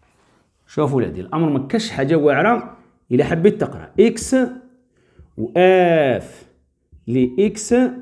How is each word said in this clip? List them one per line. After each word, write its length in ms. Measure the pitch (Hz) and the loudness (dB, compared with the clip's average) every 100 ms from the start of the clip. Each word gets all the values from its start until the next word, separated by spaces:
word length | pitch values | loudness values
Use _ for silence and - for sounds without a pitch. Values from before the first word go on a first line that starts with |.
| _ _ _ _ _ _ _ | _ _ _ _ _ _ _
شوفوا 300 | - 147 135 | -4 -2 -2
ولادي، 240 | 98 90 | -4 -6
الأمر 280 | 90 156 160 | -6 -2 -2
ما 180 | 139 - | -2 -4
كاش 240 | 226 - | -4 -4
حاجة 260 | - 139 165 | -6 -2 2
واعرة. 600 | 147 135 190 240 - - _ _ _ | 2 2 2 0 -4 -18 _ _ _
إلا 120 | 123 | 0
حبيت 360 | 147 165 190 - | 0 2 2 2
تقرأ 300 | 135 - - - | -4 -8 -6 2
إكس 360 | 226 - - 262 247 - - _ _ _ _ _ - - | 2 2 -2 0 0 -6 -20 _ _ _ _ _ -20 -10
وآف 1080 | 110 - 185 185 175 165 139 110 - - - _ _ _ _ - - | -4 2 4 4 4 4 2 -2 -6 -18 -20 _ _ _ _ -18 -4
لإكس 680 | 127 127 127 208 214 - 240 254 - | 0 0 0 -2 -2 -2 0 0 -2